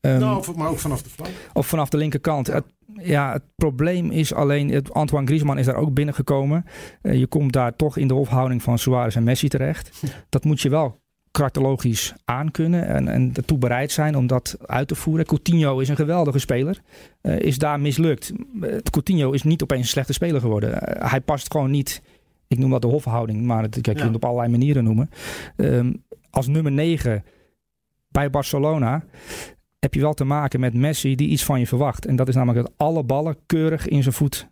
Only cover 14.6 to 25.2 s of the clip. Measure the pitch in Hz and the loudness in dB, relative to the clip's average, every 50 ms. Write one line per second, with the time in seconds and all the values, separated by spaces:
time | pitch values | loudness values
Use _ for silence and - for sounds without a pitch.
14.6 | - - - 123 143 - - - - 165 156 160 160 - 160 147 - - 170 165 | -10 -4 -2 -2 -2 -2 -4 -4 -2 0 0 0 2 2 0 0 2 2 4 4
15.6 | 156 143 135 131 135 123 143 139 156 147 170 180 165 143 127 135 - - - 120 | 4 2 2 0 0 0 0 0 0 0 2 2 2 2 2 0 0 0 0 0
16.6 | 131 156 196 - _ _ - - - - _ _ _ - - - - - 135 127 | 0 0 -2 -6 _ _ -20 -20 -20 -20 _ _ _ -2 0 2 2 0 2 2
17.6 | 151 147 147 143 143 147 131 156 165 165 143 - - - - - 254 - 262 214 | 0 0 0 0 0 0 2 2 2 2 2 0 -4 -10 -10 -10 -12 -10 -10 -8
18.6 | 180 - - - - - - 151 - - 190 165 143 131 139 139 - 151 165 - | -6 -4 -6 -4 -4 -2 -2 0 0 2 2 2 2 2 0 2 2 2 2 2
19.6 | 135 - 143 127 123 117 - 143 131 - - - 175 170 160 135 117 117 107 104 | 2 -2 0 -2 0 -2 -2 -2 -2 -2 -2 -2 0 0 0 0 2 2 0 0
20.6 | 107 113 - - - - - - - - 135 135 127 - 151 135 - - - 156 | 0 0 -2 -4 -4 -4 -6 -4 -2 0 0 0 0 -2 -4 -2 -4 -4 -2 -2
21.6 | 139 135 139 143 135 - - - - _ _ _ _ _ _ _ _ _ - 120 | 0 2 2 0 0 -2 -6 -12 -14 _ _ _ _ _ _ _ _ _ 0 2
22.6 | 131 131 131 123 113 120 123 151 - 123 113 120 117 113 107 107 117 123 117 113 | 2 2 2 2 2 2 0 0 0 -2 -2 -2 -2 -2 -2 -2 0 0 0 0
23.6 | 110 107 110 117 110 120 110 - 131 117 110 113 - 123 120 123 120 120 120 117 | 0 -2 -4 -2 -2 -2 0 0 0 0 0 0 0 0 0 0 0 2 2 2
24.6 | 127 143 147 135 117 113 110 107 135 - - - | 4 4 4 4 4 4 2 2 0 0 -4 -12